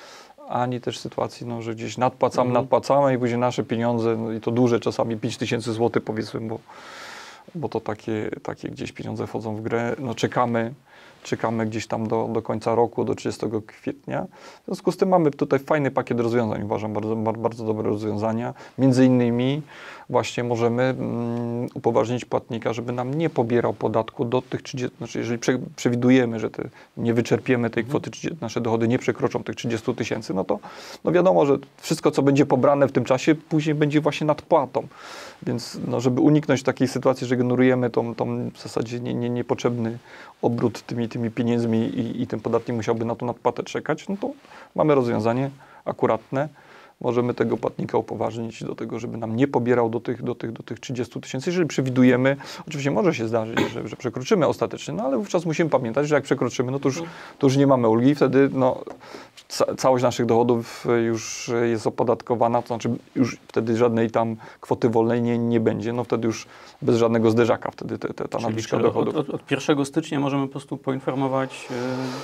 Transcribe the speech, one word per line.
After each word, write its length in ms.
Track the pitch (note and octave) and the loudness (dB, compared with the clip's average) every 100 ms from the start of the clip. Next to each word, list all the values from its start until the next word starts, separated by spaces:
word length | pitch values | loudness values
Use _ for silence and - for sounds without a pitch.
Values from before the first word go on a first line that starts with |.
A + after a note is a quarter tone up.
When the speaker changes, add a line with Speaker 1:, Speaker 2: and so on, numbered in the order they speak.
| - - - - C#4+ | -20 -20 -20 -18 -8
Speaker 1:
ani 320 | B2 B2 B2 | -4 -2 -4
też 180 | B2 A2+ | -6 -8
sytuacji, 480 | C#3 - A2+ - A#2+ | -8 -6 -6 -6 -10
no, 140 | A#2 | -8
że 140 | A2+ A2+ | -8 -8
gdzieś 220 | A#2 A2+ | -8 -2
nadpłacamy, 500 | B2+ - B2 C3+ B2 | -2 0 0 2 0
Speaker 2:
Mhm. 160 | B2 | 0
Speaker 1:
nadpłacamy 500 | C3+ A#2+ - C#3+ C#3 | 2 0 2 4 4
i 40 | C3 | 2
później 220 | B2 A#2+ | 0 0
nasze 240 | B2 B2+ | 0 -2
pieniądze, 520 | - A2+ A#2 A#2 A2+ A2 | -2 0 0 0 0 0
no, 160 | A2+ | -2
i 100 | A2+ | -4
to 100 | - | -2
duże, 280 | A#2 B2 A#2 | 2 4 4
czasami 380 | A#2+ A2 A#2 A2 | 0 0 -2 -2
pięć 200 | A#2+ - | -4 -4
tysięcy 360 | A#2 A#2 A#2 | -2 -2 -2
złotych, 300 | A2 A#2 - | 0 0 0
powiedzmy, 360 | - A2 A2 A#2 | -4 -6 -6 -6
bo, 200 | A2+ A2 - - - - - - - - - F3 | -8 -8 -12 -20 -18 -16 -16 -16 -18 -20 -14 -8
bo 140 | D3 | -6
to 100 | A2 | -4
takie, 500 | - G#2+ - A2 G#2 - | -4 -6 -4 -4 -4 -6
takie 260 | - - - | -10 -10 -10
gdzieś 220 | A#2+ C3 | -10 -10
pieniądze 360 | - A2 A2 A2 | -10 -8 -6 -6
wchodzą 280 | A#2 A2 G#2+ | -6 -6 -6
w 60 | |
grę. 340 | A2+ A#2 A#2 A#2+ | -4 -2 -2 -4
No, 160 | C3 A2+ | -6 -4
czekamy, 580 | A#2 - B2 A#2 A2+ C#3+ _ - - - | -2 0 2 0 -2 -6 _ -20 -20 -16
czekamy 420 | - A2+ A2+ A2+ A2 | -8 -4 -2 0 -2
gdzieś 220 | A2+ - | -4 -4
tam 200 | A#2 A2 | -4 -2
do, 220 | A#2 A#2 | -2 -2
do 80 | A2+ | -4
końca 340 | A2 A2+ A#2 A2+ | -4 -4 0 2
roku, 300 | A#2 - A2+ | 2 0 -2
do 100 | G#2+ | -2
trzydziestego 460 | B2 G#2+ - A2 | -4 -4 -4 -4
kwietnia. 640 | - - - - - C3+ F#3 - - - | -8 -12 -10 -10 -6 -6 -6 -12 -20 -16
W 40 | - | -10
związku 260 | F#3 - | -6 -2
z 60 | - | 0
tym 120 | F#3+ | 4
mamy 220 | F#3 D3+ | 4 4
tutaj 280 | - - C3+ | 0 0 0
fajny 320 | - D#3 C3+ | 2 0 2
pakiet 280 | C3+ A#2+ A#2+ | 0 -2 0
rozwiązań, 440 | A#2 A#2+ A2 G2 | 2 2 0 -2
uważam, 300 | G2+ G#2 G#2+ | -4 -4 -4
bardzo, 220 | G#2 A2 A2+ | -4 -2 -2
bar-, 220 | A2 A2 | -2 -2
bardzo 280 | A2+ A2+ A2 | -4 -4 -4
dobre 240 | G#2+ A2 | -2 -2
rozwiązania. 640 | G#2+ G#2+ G#2 A2+ A2+ B2 - - - | -2 -2 -2 -2 -2 -4 -10 -10 2
Między 280 | C3+ B2+ B2+ | 4 6 6
innymi 560 | B2 A#2+ A#2+ B2+ D3 D3 - - - - | 6 2 2 0 -2 -6 -16 -18 -18 -2
właśnie 340 | B2 A#2 - | -2 0 -2
możemy, 400 | A#2+ A#2 A#2 A#2+ | -2 2 2 2
mm, 840 | C3 B2+ A#2 A#2 A#2 A#2+ A#2+ A#2 B2+ | 0 0 -4 -4 -4 -4 -4 -4 -6
upoważnić 520 | - A#2+ A#2 A2+ B2 - | -4 0 2 0 -2 -4
płatnika, 480 | A#2+ - A2+ B2 | -6 -4 -6 -4
żeby 180 | A#2 A#2+ | -4 -4
nam 220 | B2 B2+ | -4 -4
nie 160 | D3 E3 | -2 -2
pobierał 440 | - A#2 A#2+ A2 | 0 2 2 2
podatku 520 | G#2+ B2 A2 A2 - A#2+ | 0 0 0 -2 -4 -2
do 160 | B2+ | -2
tych 200 | - A#2+ | -2 -8
trzydziestu, 360 | - C3 B2 - | -8 -6 -6 -8
znaczy 220 | A#2 - | -10 -6
jeżeli 200 | A#2 A#2 | -4 -2
prze-, 200 | - B2+ - - | 0 0 -2 -2
przewidujemy, 640 | B2+ A#2+ B2 C3 A#2+ A2+ | 0 2 6 6 4 0
że 100 | A2 | -6
te, 200 | - - - - - | -6 -12 -12 -16 -4
nie 160 | A#2 | 0
wyczerpiemy 560 | A#2 A2+ B2 - B2 A#2+ | 2 2 2 2 2 2
tej 120 | A#2+ | -2
Speaker 2:
Mhm. 80 | A#2 | -2
Speaker 1:
kwoty, 220 | C#3+ - | -2 -4
trzydziestu, 260 | - - - | -10 -10 -8
nasze 200 | A2+ A#2+ | -6 -4
dochody 260 | A#2 A2+ A2+ | 0 2 2
nie 120 | B2 | 0
przekroczą 440 | - A#2 C3+ A#2+ | 0 -2 -2 -2
tych 120 | A2 A2 | -6 -8
trzydziestu 380 | B2 A2+ C3 | -4 -4 -2
tysięcy, 400 | A#2+ A2+ A#2+ G#2+ | -4 -2 -4 -4
no 100 | F3+ | -4
to, 160 | F3+ G#3 - - - - | -2 -4 -6 -18 -18 -8
no, 80 | - | 0
wiadomo, 340 | E3+ F3+ F3 C#3+ | 4 6 6 4
że 120 | C3+ - _ | 2 0 _
wszystko, 340 | - E3 D#3+ | -4 0 2
co 100 | C#3+ | 4
będzie 240 | C#3 C#3 C#3+ | 4 6 4
pobrane 420 | C3 C3+ C#3+ C#3 | 4 4 6 4
w 40 | |
tym 120 | C3+ | 2
czasie, 320 | A#2+ C3 - D#3 | 2 2 4 2
później 400 | - D#3+ D#3 D3 | 2 0 2 2
będzie 260 | D3 D3 | 2 2
właśnie 260 | D3+ D3 D3+ | 2 0 0
nadpłatą. 600 | D3 - E3 C3 B2+ C3 - - - - - | -2 2 2 2 -2 -6 -12 -18 -16 -18 -10
Więc, 360 | - A#2+ - - - | -4 -4 -6 -8 -4
no, 120 | A#2+ | 0
żeby 220 | B2+ B2 | 2 4
uniknąć 420 | D3+ D3+ D3 B2+ | 6 6 4 0
takiej 240 | - B2 B2+ | 2 0 0
sytuacji, 400 | B2+ C3+ C3 B2 | 2 2 2 0
że 100 | B2+ | 0
generujemy 520 | B2 B2 B2+ B2+ A#2+ | 2 4 4 4 2
tą, 260 | A#2+ A#2 A2+ | 0 -2 -2
tą 340 | B2 A#2+ A#2+ | -4 -4 -6
w 120 | - | -10
zasadzie 380 | - - A2+ A#2+ | -6 -4 -4 -6
nie, 140 | B2 | -6
nie, 160 | B2 A#2+ | -4 -2
niepotrzebny 680 | A#2+ A#2+ B2 C3 A#2+ A2+ A#2 - - - - | -4 -2 -2 -2 -2 -4 -6 -14 -20 -20 -4
obrót 400 | B2 A#2 B2 - | -2 0 -2 -2
tymi, 280 | - A#2+ A2+ | -8 -6 -4
tymi 220 | B2 A#2 | -4 -4
pieniędzmi 460 | A2+ A#2 A#2+ A#2 A2+ | -2 0 0 2 0
i, 440 | A2+ - A#2 - | 0 -2 -4 -4
i 60 | A#2 | -4
ten 120 | A2+ | -4
podatnik 380 | A#2 A2+ B2 A#2+ | 0 0 0 -4
musiałby 280 | A2 A2+ A#2 | 0 0 -2
na 100 | A#2 | -4
tą 100 | B2 | -4
nadpłatę 380 | A#2 B2 A#2+ | -2 -2 -2
czekać, 460 | - B2+ A2 D#3 - | -4 -6 -4 -4 -4
no 80 | G3 | -6
to 100 | B3+ C#4+ - - - - | -6 -10 -16 -20 -8 0
mamy 200 | D#3 C#3 | 4 4
rozwiązanie 540 | A#2+ A2+ A2+ A#2+ C#3 C#3 - - - | 4 2 2 2 -2 -6 -20 -14 -8
akuratne. 640 | - B2 A2 - C3+ D3+ - - - - - | 0 2 2 -2 -4 -4 -8 -20 -20 -20 -6
Możemy 320 | B2 A#2+ A#2+ | -2 2 2
tego 240 | A#2 A2+ A2+ | 2 0 0
płatnika 400 | B2+ - - A#2+ | -2 -4 -2 -2
upoważnić 640 | A2+ A2+ A2+ A2+ A2+ A2+ | -2 -4 -4 -4 -8 -8
do 120 | - - | -10 -8
tego, 240 | A#2 A#2+ | -8 -8
żeby 180 | A#2 A2+ | -8 -8
nam 180 | A2+ A2+ | -4 0
nie 120 | C#3 | 2
pobierał 420 | C#3 A#2+ A#2+ A#2 | 2 4 4 4
do 100 | A#2 | 0
tych, 240 | B2 B2 | -4 -6
do 120 | B2 A#2 | -6 -6
tych, 160 | A#2 | -8
do 120 | A2+ | -10
tych 160 | - A#2 | -12 -12
trzydziestu 420 | - A#2+ A#2 C3 | -8 -6 -6 -8
tysięcy. 280 | - C3 F3+ | -8 -6 -2
Jeżeli 180 | F3 D#3+ | 0 0
przewidujemy, 680 | - C3 B2+ B2+ B2 C3 C#3 - - - | 0 0 6 6 6 4 0 -4 -14 -12
oczywiście 240 | D3+ C#3 | -4 -2
może 220 | F3 G3 | 2 2
się 140 | B2+ A2 | 2 0
zdarzyć, 320 | A2+ A2 A#2 A2+ | 0 0 -2 -2
że, 140 | A#2 A2 | -4 -8
że 80 | - | -6
przekroczymy 520 | A#2+ B2+ B2+ G#3 B2 | -6 -4 0 2 4
ostatecznie, 460 | A#2 A2 A#2 - | 2 -2 -4 -8
no 100 | E3 | -6
ale 140 | B3+ C4 | -2 -2
wówczas 280 | G3+ F3+ E3 | 0 -2 0
musimy 240 | D#3 D#3+ | 0 2
pamiętać, 380 | C3 A#2+ A2+ D3 | 2 0 0 2
że 80 | C#3+ | 2
jak 80 | |
przekroczymy, 480 | - C3 B2 - B2 | 2 0 0 0 -2
no 80 | C#3 | 0
to 100 | C#3 | -2
już, 80 | C#3 | -2
Speaker 2:
Mhm. 180 | E3 - - - | -6 -12 -18 2
Speaker 1:
to 80 | C3+ | 4
już 100 | C3+ | 6
nie 100 | C#3 | 6
mamy 220 | C3 A2+ | 6 6
ulgi, 260 | A2+ B2+ C#3+ | 6 6 4
wtedy, 340 | C3+ C3 C#3 | 4 6 4
no, 300 | C3 B2+ - - - - - - - - | 4 0 0 -8 -16 -16 -18 -20 -20 -8
ca-, 280 | - - G2+ | 0 0 2
całość 280 | C3+ B2+ | 4 4
naszych 220 | B2+ - A#2 | 2 2 2
dochodów 640 | A#2 A#2+ A#2 A#2 - - A#2+ A#2 | 4 4 2 0 -6 0 2 2
już 460 | A2+ - - - A#2 A#2 | -2 -4 -10 -4 0 0
jest 180 | A2 B2+ | 0 -2
opodatkowana, 760 | - A#2 A2+ - A#2 A#2 A#2+ | 0 0 0 0 0 2 2
to 60 | - | -2
znaczy 280 | A2+ A#2 A#2+ - - | -4 -2 -4 -4 0
już 220 | A#2 - - | 0 -2 -6
wtedy 300 | - A2+ A2+ | -2 0 4
żadnej 340 | A#2+ A2+ A2+ | 4 4 2
tam 240 | A#2 A2+ A2 - - | 2 0 -4 -10 -12
kwoty 280 | - A#2 B2+ | -4 0 2
wolnej 320 | A2+ A2+ A#2+ | 4 4 2
nie, 160 | A#2 A#2 | 2 0
nie 220 | A#2 A#2 | 2 2
będzie, 340 | A2 A2 G#2+ | 2 0 -2
no 100 | A#2+ | -4
wtedy 240 | A#2 A#2 A#2 | -2 0 0
już 200 | A2 - - - - | -4 -8 -20 -20 -4
bez 160 | C3 A#2 | 2 4
żadnego 340 | A#2 A#2 A2+ | 6 6 4
zderzaka 400 | A2 A#2 - - | 6 4 2 -2
wtedy 260 | - G#2+ A2 | -6 -8 -6
te, 80 | - | -6
te, 200 | - - | -6 -6
ta 100 | A2 | -4
Speaker 2:
Czyli 60 | |
Speaker 1:
nadwyżka 340 | A2+ A2 A2 - | -2 -4 -2 2
Speaker 2:
czy 60 | |
Speaker 1:
dochodów. 320 | A#2 A2+ A2+ D#3 | 2 2 0 -2
Speaker 2:
od, 140 | C#3 | -4
od, 60 | E3 | -6
od 100 | - | -4
pierwszego 400 | C3+ - C#3+ C#3 | -4 0 0 0
stycznia 340 | D#3+ D#3 D3 | -2 -2 -2
możemy 260 | C#3+ C#3 C3+ | 0 0 -2
po 60 | |
prostu 260 | C#3 - C3+ | -6 -10 -8
poinformować, 880 | - C3 D3+ C3 C3+ C3 C3 - - | -4 -4 -2 -2 0 -2 -4 -8 -10
e, 20 | B2 B2+ B2+ C3 C3 | -6 -4 -4 -6 -8